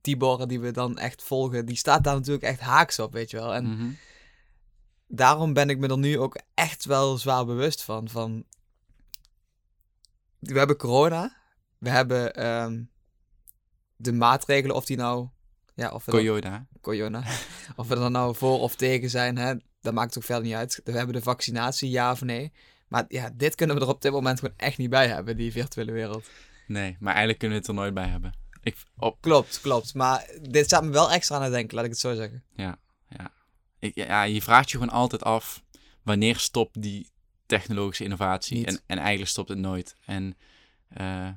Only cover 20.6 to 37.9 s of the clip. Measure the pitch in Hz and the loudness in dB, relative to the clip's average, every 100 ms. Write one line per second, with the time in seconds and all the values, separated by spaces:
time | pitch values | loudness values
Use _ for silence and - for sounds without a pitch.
20.6 | 127 - - 120 123 123 117 123 - 117 | -4 -6 -4 -4 -2 -2 -2 -2 -4 -2
21.6 | 120 131 135 123 123 123 131 120 151 - | -2 -2 -2 0 0 0 -4 -6 -8 -14
22.6 | _ _ _ 117 113 127 117 117 147 - | _ _ _ -4 -2 -4 -8 -2 -2 2
23.6 | 160 143 131 135 143 139 131 127 139 - | 2 2 0 0 0 2 0 0 -4 -4
24.6 | 131 - 123 131 123 90 101 110 117 117 | -4 -2 2 4 4 2 -4 -4 -4 -4
25.6 | 131 - 113 113 110 110 110 - - - | -4 -6 -6 -4 -6 -8 -12 -20 -20 -20
26.6 | - 104 98 87 98 95 110 110 110 107 | -8 -6 -4 -4 0 4 4 2 -2 -2
27.6 | 95 101 101 98 92 90 92 - - - | -2 -2 -2 -2 -2 -4 -6 -10 -14 -10
28.6 | - - - - 113 - 165 151 127 - | -8 -8 -12 -4 -4 -2 4 6 4 -2
29.6 | 143 123 113 135 131 131 - - 143 147 | 0 0 0 0 0 0 -2 -14 0 2
30.6 | 147 175 160 143 160 170 - 147 135 123 | 6 4 4 4 6 4 2 -2 -2 -2
31.6 | 110 113 117 117 127 113 107 123 - - | -2 -4 -4 -4 -4 -4 -6 -12 -16 -10
32.6 | 95 92 _ _ _ - - - _ _ | -8 -8 _ _ _ -18 -18 -20 _ _
33.6 | _ _ 107 - 104 101 101 107 - 120 | _ _ -10 -8 0 0 2 0 6 6
34.6 | 131 131 120 120 123 110 - 110 - - | 6 0 -2 0 0 0 0 0 -2 -12
35.6 | - - _ _ - 104 110 113 - 123 | -18 -20 _ _ -2 2 2 2 0 0
36.6 | 113 - 104 101 - _ _ _ - 107 | -2 -2 -8 -8 -12 _ _ _ 0 0
37.6 | 95 101 101 | 0 -2 -2